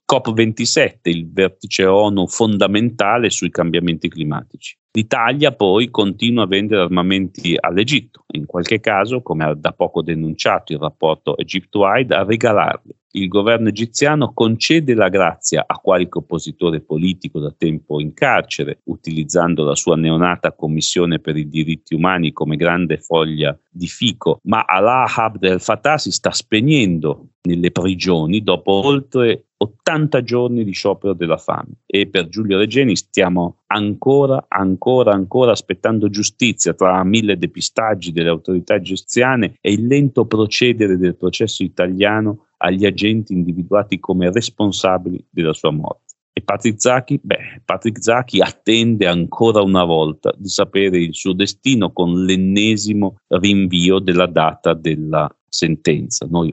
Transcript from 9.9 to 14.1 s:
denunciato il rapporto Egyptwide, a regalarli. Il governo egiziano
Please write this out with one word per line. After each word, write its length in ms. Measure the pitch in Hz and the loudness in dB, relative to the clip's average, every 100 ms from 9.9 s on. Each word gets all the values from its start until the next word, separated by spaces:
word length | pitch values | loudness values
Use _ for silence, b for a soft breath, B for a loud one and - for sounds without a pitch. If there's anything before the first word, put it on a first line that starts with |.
| 85 | -2
denunciato 720 | 80 80 80 80 117 95 - | -4 -4 -4 -2 -2 -2 -2
il 60 | 76 | -6
rapporto 580 | 76 - 80 78 - - | -6 -2 0 0 -2 -4
Egyptwide, 760 | 80 95 - 104 98 117 127 | -6 -6 -4 0 2 2 2
a 100 | 80 | 0
regalarli. 720 | 98 113 120 104 - - - - _ 101 | 0 0 2 2 0 -2 -10 -20 _ -6
Il 120 | 95 | -2
governo 400 | 104 104 117 110 | 0 2 2 0
egiziano 640 | 101 113 - 143 | -2 -6 0 0